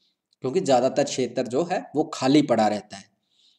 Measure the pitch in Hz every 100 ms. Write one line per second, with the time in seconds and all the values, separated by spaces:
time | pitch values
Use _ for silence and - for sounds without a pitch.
0 | _ _ _ _ 131 170 135 123 127 -
1 | 135 - 120 135 117 127 175 190 - 139
2 | 151 - 131 147 135 113 107 104 - 95
3 | - _ _ _ _